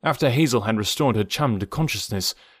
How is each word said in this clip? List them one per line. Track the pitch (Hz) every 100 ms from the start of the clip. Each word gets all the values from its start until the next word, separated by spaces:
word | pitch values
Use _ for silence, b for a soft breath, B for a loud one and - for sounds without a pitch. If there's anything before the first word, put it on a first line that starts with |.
After | 160 143 147
Hazel | 123 160 120
had | 107 110
restored | 104 - 143
her | 110
chum | 101 - 147 104
to |
consciousness, | 87 - 156 104 - 98 92 - b b